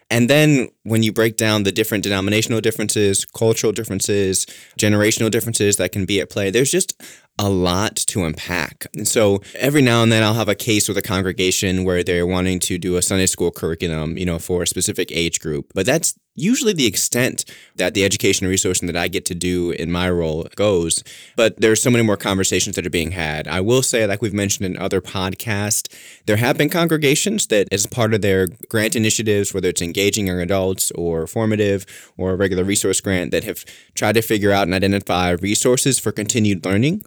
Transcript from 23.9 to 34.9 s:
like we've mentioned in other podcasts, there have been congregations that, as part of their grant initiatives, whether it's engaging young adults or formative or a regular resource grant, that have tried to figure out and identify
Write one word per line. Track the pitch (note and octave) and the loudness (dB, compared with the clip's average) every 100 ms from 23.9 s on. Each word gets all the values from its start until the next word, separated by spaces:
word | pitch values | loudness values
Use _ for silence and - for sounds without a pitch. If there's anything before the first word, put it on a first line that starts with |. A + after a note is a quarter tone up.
| B2 G#2+ | 0 0
like | G2+ | -2
we've | A2+ | -4
mentioned | G2+ G2 - F#2+ | -2 -2 -2 -6
in | F2+ | -6
other | F#2 F#2+ | -4 -4
podcasts, | - G2+ F#2 F#2 - G2+ G#2 - - - - - - | -4 -4 -4 -6 -6 -4 -4 -4 -6 -16 -20 -8 0
there | G#2+ | 2
have | A#2+ - | 2 2
been | D3 | 0
congregations | F3+ E3 D#3+ D3 D3 G#3 G#3 - | 0 0 2 2 2 0 -2 0
that, | G#2+ F#2+ | 2 2
as | G2+ - | -2 -2
part | - A2 | 0 0
of | A2 | 2
their | G2+ F#2+ F#2 - - | 2 2 0 -4 -4
grant | A2+ A2 - | -2 0 0
initiatives, | A2 G#2+ A2 G#2 G2+ | 0 0 0 0 0
whether | F#2+ F2+ | -2 -2
it's | E2+ | -2
engaging | E2+ E2+ G2+ G2+ F#2+ | -4 0 0 2 0
young | F2+ | -2
adults | F2 G2 F#2+ F#2 - | 0 0 0 -2 -4
or | - E2+ E2 D#2+ | -4 -4 -2 -4
formative | A#2 A2 G#2+ G#2 G2 - - - - | -2 0 2 2 0 -4 -18 -18 -6
or | F#2 | -2
a | F#2 | 0
regular | G2 F#2 | 0 0
resource | F#2 G2+ G2+ F#2 | 0 0 0 -2
grant, | - F#2 D#2+ | 0 -2 0
that | E2+ | -2
have | A2 F2+ - - _ - | -4 -8 -14 -20 _ -4
tried | A2 | 0
to | A2 | 2
figure | A2 A2 G2+ | 2 2 2
out | G2 | 2
and | G2 | 2
identify | F#2 G2 | 2 2